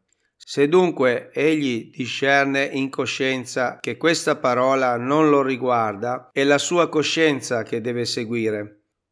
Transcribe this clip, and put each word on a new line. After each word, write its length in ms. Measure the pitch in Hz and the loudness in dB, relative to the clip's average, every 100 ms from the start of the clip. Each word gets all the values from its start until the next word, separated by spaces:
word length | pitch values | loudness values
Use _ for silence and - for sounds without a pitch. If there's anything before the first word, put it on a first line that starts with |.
| _ _ _ _ | _ _ _ _
Se 260 | - - 143 | -6 0 4
dunque 640 | 175 180 151 127 120 - | 4 4 2 2 0 -4
egli 580 | - 151 156 135 117 117 | -2 0 2 0 -4 -6
discerne 760 | - 120 - 139 139 139 139 | -10 -8 -4 2 2 2 0
in 240 | 139 139 135 | -2 -2 -4
coscienza 880 | 139 127 - 131 131 120 135 123 123 | -4 -6 -2 -2 -4 -6 -4 -4 -4
che 180 | - 120 | -8 -2
questa 400 | 160 160 - 147 | 0 0 0 0
parola 600 | 131 123 131 135 127 120 | 0 2 2 2 0 0
non 320 | 123 151 156 | 0 2 4
lo 140 | 143 | 4
riguarda, 880 | 135 127 127 120 110 98 120 123 - | 2 -2 0 0 0 -4 -6 -6 -6
è 100 | 135 | 0
la 160 | 139 143 | 2 2
sua 300 | - 175 160 | 2 0 2
coscienza 720 | 156 139 160 160 135 - 120 | 0 -2 2 2 2 -2 -4
che 180 | 107 117 | -4 -6
deve 240 | 113 120 | -4 -4
seguire. 760 | 117 - 113 120 110 104 104 - _ _ _ | -4 -4 -4 -2 -2 -2 -6 -14 _ _ _